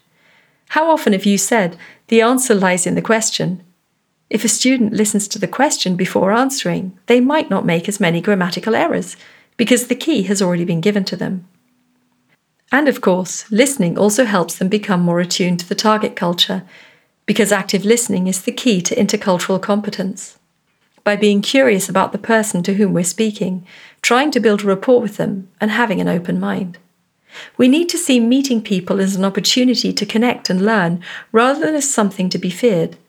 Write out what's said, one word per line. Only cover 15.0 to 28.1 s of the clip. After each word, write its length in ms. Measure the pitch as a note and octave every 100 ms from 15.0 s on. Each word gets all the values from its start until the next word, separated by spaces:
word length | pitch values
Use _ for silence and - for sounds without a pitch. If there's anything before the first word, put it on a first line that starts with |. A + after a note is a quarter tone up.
more 180 | F3 E3+
attuned 400 | F3 - F3+ F3
to 100 | -
the 60 | -
target 400 | G#3+ G#3+ G#3 -
culture, 480 | F3 F3 - F#3+ - - - _ _ _ -
because 260 | G#3 G3+
active 340 | G3+ F#3+ G3 G3+
listening 400 | A#3 - G3 F#3
is 160 | F#3
the 100 | -
key 300 | A#3 C4 F#3
to 140 | E3+ -
intercultural 680 | G3+ G#3 G#3 F3+ - F#3+
competence. 800 | F#3 G3+ G#3 - F#3+ - - _ _ _ _ _ _ _
By 120 | G#3 G3+
being 280 | G#3 G3+
curious 440 | G#3 C4+ C4 G3 F#3+
about 240 | F#3 -
the 60 | G3+
person 460 | - A3+ G#3+ F3+
to 100 | F3
whom 180 | G3 G3
we're 120 | E3+
speaking, 600 | F3+ - A3 G#3 F#3 F#3 - - - -
trying 300 | - A#3+ D4
to 80 | B3
build 240 | A3 G3+
a 20 | G3+
rapport 340 | F#3+ - B3
with 180 | G#3+ -
them, 300 | - G3 F#3 -
and 80 | G#3+
having 320 | A3 A#3 F3+
an 60 | F3
open 320 | F3 F3 F3+
mind. 400 | G3+ F#3+ F#3 - _ _ _ _ _ - - -
We 120 | B3+
need 200 | D4 F4
to 100 | E4
see 200 | -